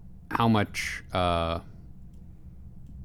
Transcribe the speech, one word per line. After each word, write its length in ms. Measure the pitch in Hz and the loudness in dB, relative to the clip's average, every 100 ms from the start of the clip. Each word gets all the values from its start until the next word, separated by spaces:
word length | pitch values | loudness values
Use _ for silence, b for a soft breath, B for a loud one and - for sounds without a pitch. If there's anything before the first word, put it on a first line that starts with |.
| - - - | -14 -14 -2
how 160 | - 117 | 4 6
much, 560 | 110 98 - - - - | 8 4 0 -4 -6 -2
uh, 460 | 95 87 85 82 82 - - - - - - - - - - - - - - | 2 4 4 2 0 -4 -14 -16 -14 -14 -14 -14 -14 -14 -14 -14 -14 -14 -12